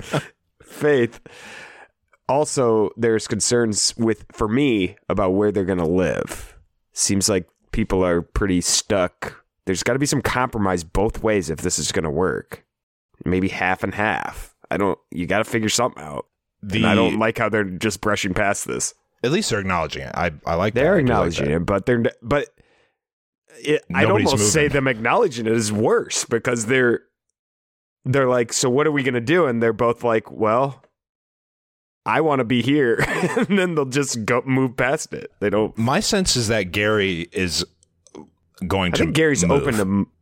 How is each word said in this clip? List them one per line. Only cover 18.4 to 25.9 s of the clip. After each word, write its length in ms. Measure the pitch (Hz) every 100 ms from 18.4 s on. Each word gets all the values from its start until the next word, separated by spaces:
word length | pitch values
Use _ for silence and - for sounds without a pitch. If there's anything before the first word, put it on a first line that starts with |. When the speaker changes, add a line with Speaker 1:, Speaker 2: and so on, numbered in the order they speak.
| 101 101 -
Speaker 2:
this. 300 | 62 - - _ _
Speaker 1:
At 80 | 120
least 200 | 180 208
they're 80 | 107
acknowledging 420 | 95 87 78 -
it. 80 | 67 -
I, 160 | 87 73 -
I 80 | 82
like 180 | 104
Speaker 2:
They're 100 | 120 151
Speaker 1:
that. 40 |
I 40 |
do 40 | 196
like 40 |
Speaker 2:
acknowledging 440 | 127 110 87 78 71
Speaker 1:
that. 60 | 80
Speaker 2:
it, 80 | 87
but 180 | 98 110
they're 140 | 120
n-, 80 | 117 -
but 240 | 113 143 127 _ _ _ _ _ _ _ _ _ _ 135
it, 220 | 131 151 -
I'd 140 | 139 147
Speaker 1:
Nobody's 240 | 208 -
Speaker 2:
almost 200 | 139 208
say 120 | 160
Speaker 1:
moving. 100 | 147
Speaker 2:
them 140 | 139 135
acknowledging 580 | 113 117 175 214 120 110
it 80 |
is 180 | 117 107
worse 540 | 107 123